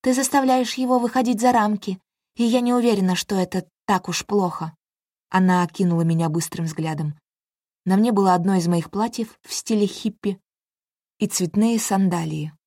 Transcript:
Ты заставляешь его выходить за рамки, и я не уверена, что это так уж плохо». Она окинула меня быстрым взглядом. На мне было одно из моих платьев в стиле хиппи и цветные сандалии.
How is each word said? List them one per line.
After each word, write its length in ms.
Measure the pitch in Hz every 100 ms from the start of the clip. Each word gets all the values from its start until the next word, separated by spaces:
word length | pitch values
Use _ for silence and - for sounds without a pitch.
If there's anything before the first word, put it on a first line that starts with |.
Ты 140 | 254
заставляешь 600 | 254 262 285 262 254 240
его 240 | - 254 254
выходить 420 | 233 254 226 220
за 120 | 247
рамки, 480 | 247 214 208 - 185 _ _ _ -
и 80 |
я 160 | 233 247
не 120 | 240
уверена, 420 | 247 240 208 185
что 200 | 180 -
это 340 | 196 180 185 - _
так 240 | - 190 185
уж 160 | 170
плохо». 500 | - 208 180 160 160 - _ _ _ _ _
Она 340 | 185 185 180
окинула 380 | 175 - 180 170
меня 300 | 165 165 165
быстрым 340 | 160 165 175
взглядом. 500 | 165 160 160 151 151 147 _ _ _ _ _ _
На 120 | - 190
мне 160 | 226
было 220 | 202 196
одно 200 | 180 175
из 120 | 190 170
моих 240 | 170 165
платьев 480 | 196 226 226 220 -
в 100 | -
стиле 340 | - - 214 202
хиппи 540 | - 220 - 196 190 _ _ _ _ _ _ _ _
и 80 | 208
цветные 520 | - 180 202 226 226
сандалии. 760 | - 196 190 170 160 156 151 -